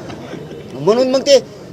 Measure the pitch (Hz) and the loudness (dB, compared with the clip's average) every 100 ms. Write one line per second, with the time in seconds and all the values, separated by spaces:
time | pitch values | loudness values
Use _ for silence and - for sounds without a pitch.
0 | - - - - - - - 123 156 233 | -12 -14 -14 -14 -14 -14 -14 -2 2 2
1 | 262 262 262 262 - - - | 2 2 6 4 4 -12 -18